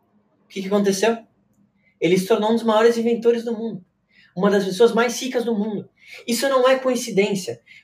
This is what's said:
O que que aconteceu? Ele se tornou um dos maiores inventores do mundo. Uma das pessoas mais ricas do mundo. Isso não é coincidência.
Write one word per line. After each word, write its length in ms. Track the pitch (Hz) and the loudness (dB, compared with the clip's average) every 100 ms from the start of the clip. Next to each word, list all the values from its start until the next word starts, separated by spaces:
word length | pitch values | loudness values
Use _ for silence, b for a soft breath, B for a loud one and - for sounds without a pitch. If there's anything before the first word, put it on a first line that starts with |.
| _ _ _ _ | _ _ _ _
O 40 | _ | _
que 120 | 196 | -12
que 80 | 190 | -2
aconteceu? 500 | 208 196 196 220 226 - _ _ _ _ _ _ _ | 0 0 2 0 -2 -8 _ _ _ _ _ _ _
Ele 180 | 165 185 | 0 2
se 80 | 185 | 2
tornou 240 | 220 214 | 0 0
um 40 | |
dos 80 | 226 | 0
maiores 340 | 226 214 226 233 | 0 4 4 4
inventores 460 | 226 233 233 233 | 0 0 2 0
do 140 | 233 214 | -2 -8
mundo. 280 | 226 185 - _ _ b b - | -8 -12 -16 _ _ b b -2
Uma 140 | 202 | 0
das 140 | 196 | 2
pessoas 280 | 190 180 233 | 0 2 2
mais 280 | 208 240 - | 4 -2 -4
ricas 240 | 262 262 | -6 -4
do 100 | 233 | -2
mundo. 340 | 220 214 202 - _ B B - | -4 -4 -6 -10 _ B B -6
Isso 220 | 233 269 | -4 0
não 200 | 262 247 | 2 4
é 100 | 262 | 2
coincidência. 840 | 262 240 233 185 208 196 - - b b | 0 -2 -2 -2 0 -2 -6 -12 b b